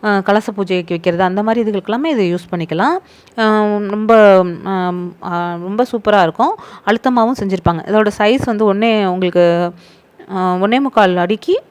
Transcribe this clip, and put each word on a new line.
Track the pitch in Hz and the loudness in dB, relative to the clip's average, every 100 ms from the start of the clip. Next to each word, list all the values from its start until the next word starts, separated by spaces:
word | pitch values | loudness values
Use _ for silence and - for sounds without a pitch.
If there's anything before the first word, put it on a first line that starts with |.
| 214 | 0
அ, | |
கலச | 202 190 208 214 202 | -2 2 0 0 -6
பூஜைக்கு | 190 185 170 | -4 -4 -2
வைக்கிறது, | 170 175 170 | -4 -2 0
அந்த | 185 190 | 0 0
மாதிரி | 214 226 220 | -2 0 -2
இதுகளுக்கு | 202 190 | -4 -4
எல்லாமே | 226 311 | -4 -2
இதை | 277 185 | 0 0
யூஸ் | 175 175 | -2 -6
பண்ணிக்கலாம். | 180 165 160 233 359 _ - - - | -8 -4 -2 0 -2 _ -20 -18 -2
அ, | 220 214 208 208 208 | 0 2 0 -2 -4
ரொம்ப, | 208 214 226 208 190 180 170 - | -4 4 6 8 6 2 -4 -6
அ, | 190 180 180 175 - | -4 -4 -6 -8 -12
அ, | - 175 175 170 | -8 -6 -6 -8
ரொம்ப | 175 208 247 | -8 -2 -2
சூப்பரா | 233 208 208 | -2 0 2
இருக்கும். | 170 - 262 440 - - - | 2 2 -2 -2 -10 -10 -2
அழுத்தமாவும் | 214 262 247 226 262 | -2 0 0 0 -2
செஞ்சிருப்பாங்க. | 202 185 175 170 - | -4 -2 0 -2 0
இதோட | 214 214 202 | 0 0 0
சைஸ் | 214 262 247 | 0 2 -2
வந்து | 214 214 | 0 0
ஒண்ணே | 196 233 220 196 | 2 0 0 0
உங்களுக்கு, | 180 185 175 175 170 175 175 - _ _ _ - 190 | 0 0 2 2 2 -2 -6 -20 _ _ _ -12 -4
அ, | |
ஒண்ணே | 185 180 202 247 | -2 0 0 0
முக்கால் | 277 233 196 180 | 0 2 2 2
அடிக்கு | 180 214 - 403 - | -2 -4 -2 -4 -4